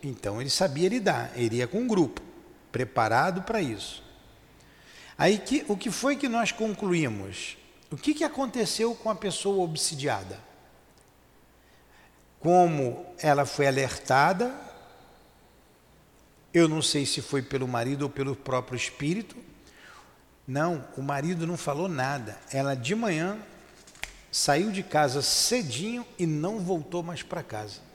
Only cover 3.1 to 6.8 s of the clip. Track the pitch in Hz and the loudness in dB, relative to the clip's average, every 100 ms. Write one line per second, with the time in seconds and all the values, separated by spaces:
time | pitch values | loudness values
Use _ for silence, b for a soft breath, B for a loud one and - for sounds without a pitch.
3.1 | 113 170 185 185 226 151 104 - - - | 6 4 0 -2 -2 -2 -4 -8 -12 -18
4.1 | - - - - - B B B B B | -20 -20 -20 -20 -20 B B B B B
5.1 | - 156 208 - 277 - 196 240 - 262 | 2 4 4 2 -2 0 -4 -2 -2 0
6.1 | 285 277 233 208 - 220 202 | 0 0 0 0 0 -4 -2